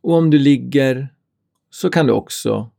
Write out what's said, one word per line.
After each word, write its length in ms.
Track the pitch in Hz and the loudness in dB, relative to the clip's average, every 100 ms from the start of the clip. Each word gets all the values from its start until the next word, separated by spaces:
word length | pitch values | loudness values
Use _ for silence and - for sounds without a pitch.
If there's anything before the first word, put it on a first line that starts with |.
Och 140 | 202 | 0
om 160 | 165 160 | 2 4
du 80 | 151 | 4
ligger 680 | 139 139 123 139 135 127 135 _ _ _ _ _ _ | 4 0 0 -2 0 -4 -8 _ _ _ _ _ _
så 200 | - 180 | -6 -2
kan 160 | 170 143 | 0 2
du 60 | |
också 580 | 110 - - 127 107 113 | 0 -4 -8 -6 -6 -8